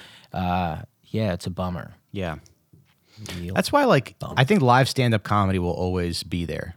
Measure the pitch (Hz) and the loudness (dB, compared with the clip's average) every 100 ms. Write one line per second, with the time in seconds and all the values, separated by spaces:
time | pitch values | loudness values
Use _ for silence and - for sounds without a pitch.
0 | - - - - 90 90 85 78 - _ | -20 -20 -10 -4 0 0 0 -4 -10 _
1 | _ 110 107 87 - 87 90 87 - - | _ -2 -2 -2 -6 -6 -6 -6 -10 -18
2 | _ 98 90 76 - _ _ - _ _ | _ -8 -6 -8 -14 _ _ -20 _ _
3 | _ - 107 90 87 95 - 285 262 151 | _ -16 -12 -10 -2 -2 0 2 4 2
4 | - - - 120 131 208 123 123 131 - | 2 -8 -2 2 4 4 6 6 4 2
5 | 120 110 - 104 95 95 87 82 92 92 | 2 2 2 2 2 2 0 -2 -2 -2
6 | 87 82 87 90 80 76 - | -2 -4 -6 -6 -4 -6 -8